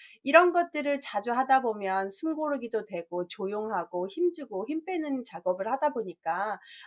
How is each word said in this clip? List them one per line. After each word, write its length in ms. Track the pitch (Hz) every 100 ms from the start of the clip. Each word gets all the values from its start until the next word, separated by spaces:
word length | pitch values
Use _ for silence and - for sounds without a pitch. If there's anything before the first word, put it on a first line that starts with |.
| - -
이런 300 | 262 320 359
것들을 480 | 349 349 302 285 277
자주 320 | - 302 240
하다 300 | 233 262 262
보면 460 | 240 208 190 190 196
숨 260 | - 320 302
고르기도 500 | 302 277 233 220 190
되고 400 | 175 170 175 180
조용하고 840 | - 196 208 220 190 165 180 190
힘주고 580 | 320 349 339 269 190 220
힘 160 | 311
빼는 400 | 320 359 302 262
작업을 460 | - 170 180 185 208
하다 220 | 269 302
보니까 680 | 277 190 165 165 175 214 190 - -